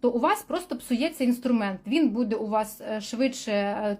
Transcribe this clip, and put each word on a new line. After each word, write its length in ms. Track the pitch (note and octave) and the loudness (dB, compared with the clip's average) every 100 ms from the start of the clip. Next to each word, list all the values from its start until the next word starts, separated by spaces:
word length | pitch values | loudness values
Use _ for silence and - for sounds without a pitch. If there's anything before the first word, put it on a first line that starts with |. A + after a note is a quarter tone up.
то 100 | A#3+ | 0
у 80 | A#3+ | 2
вас 240 | D4+ G#4+ | 2 0
просто 340 | - F4+ F4+ B3 | -2 -6 -4 -8
псується 480 | - A#3+ D#4 D#4+ | -2 0 0 0
інструмент. 560 | B3 A#3+ B3+ A#3 G3+ F#3+ G#3 | 2 2 2 2 0 -4 0
Він 220 | D4 C#4 | 4 4
буде 280 | G#3+ A3+ A3 | 2 0 -2
у 100 | G#3+ | 0
вас, 340 | G#3+ G#3+ - | 0 -2 -6
е, 200 | G#3+ G#3+ | -6 -6
швидше, 520 | G#3 A3+ C4+ B3+ - | -4 0 0 0 -2
е, 460 | G3+ G3+ G#3 G#3 | 0 0 -2 -2